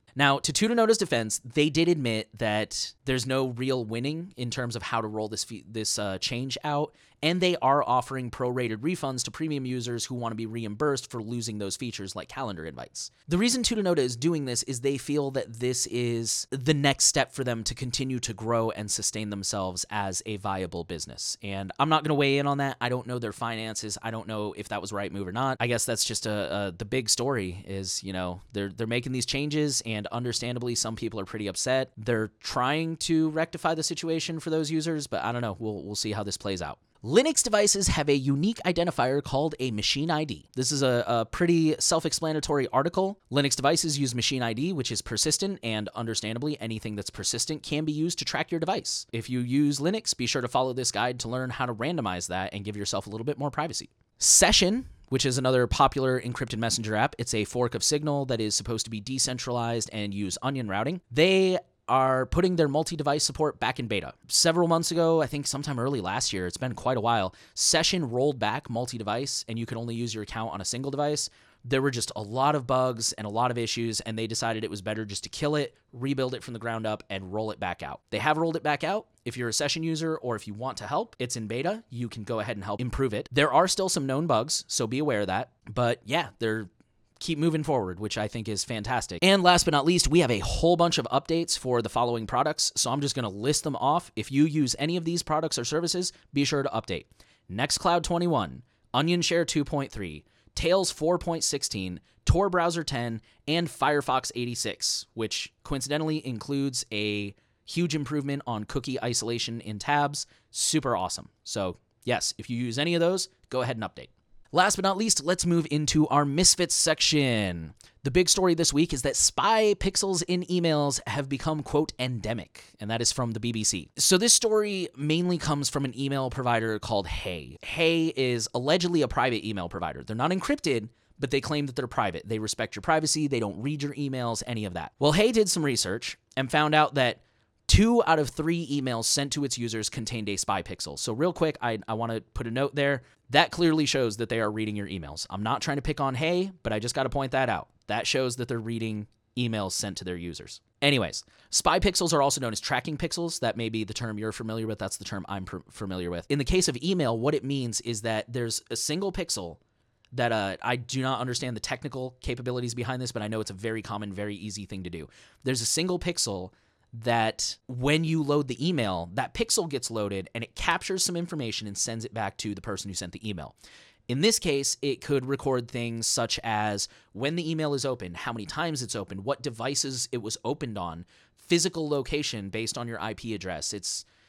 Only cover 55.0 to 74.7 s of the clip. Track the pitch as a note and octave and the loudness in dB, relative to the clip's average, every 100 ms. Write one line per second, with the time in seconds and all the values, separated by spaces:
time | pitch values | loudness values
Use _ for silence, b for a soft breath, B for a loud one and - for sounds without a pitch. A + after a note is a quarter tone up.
55 | - C3+ C3+ B2+ C3 B2+ A#2+ - C3+ C#3+ | -2 0 2 2 4 6 4 6 4 4
56 | C3 B2+ A#2+ A#2 A#2+ A2 A#2 A2+ G#2+ G#2+ | 2 2 -2 -4 -4 -2 0 0 0 2
57 | C3+ - A#2 A2+ G#2 B2 A#2+ - - D3+ | 2 0 -2 0 0 0 0 0 2 2
58 | D3 C#3+ C3 A#2 G#2+ - G#2 A2+ - A2 | 2 0 0 0 0 -2 -2 -4 -4 -8
59 | G#2 C3 C3 B2 - A#2+ A#2 A#2 G#2+ G#2+ | -6 -2 -2 -2 -4 -2 0 -2 -2 -4
60 | G#2 G2 G2 - B2+ C3+ A2 G2 B2 F3+ | -4 -2 -4 -2 -4 -4 -2 -2 -2 -4
61 | - A#2+ F3+ F#3+ F#3+ F#3 - _ - B2+ | -4 4 6 6 4 0 -4 _ 0 4
62 | C3 C3 C3 - F#3 F3 D3+ C#3+ D#3+ D#3+ | 4 2 2 2 4 4 4 2 -2 -2
63 | D3 D3 - C#3 D#3 - A2 C3 A#2 G#2 | 0 2 0 0 -2 0 -2 -2 -2 -2
64 | C#2+ - - - E3+ E3 E3+ E3+ E3 E3+ | -4 -10 0 4 4 6 4 4 2 2
65 | E3 D#3+ C#3+ D3 C#3 C#3 D3 C3 B2+ C#3 | 4 4 2 -2 -4 -4 -4 -2 0 -2
66 | F2+ G#2+ - G2 F2+ - B2+ A2+ B2 B2+ | -2 -2 -2 -2 -4 -4 -4 -2 -2 0
67 | A2+ A#2 - B B - - D#3+ E3 F#3 | 2 2 0 B B -2 2 4 4 2
68 | C#3 A#2+ C#3+ C3 G#2+ A#2+ - A#2 B2 A#2+ | 0 2 2 2 -2 -2 -4 -4 -4 -4
69 | G#2 A2+ C#3 - - A2+ A#2 A#2 A#2 A#2 | -4 -2 -2 -6 -6 -6 -6 -6 -6 -4
70 | A#2 G#2+ G#2 A2+ A2 G2 G2 A#2+ C3+ C3+ | -4 -6 -8 -6 -6 -6 -6 -6 -4 0
71 | D3 D3+ - b b b A#2+ C3+ C#3 A#2+ | 0 0 -4 b b b 0 2 2 0
72 | - - G#2 A#2+ C#3 D3+ B2 C3 B2+ A#2 | -4 -6 -4 2 2 2 2 2 2 0
73 | A2+ - G#2+ G#2+ B2 A#2+ A2+ - A#2 G#2+ | -4 -4 -4 0 2 0 -2 -2 -2 -2
74 | - A2 A2 A2 A2+ A2+ A2 | -4 -4 -4 -2 -2 -2 -4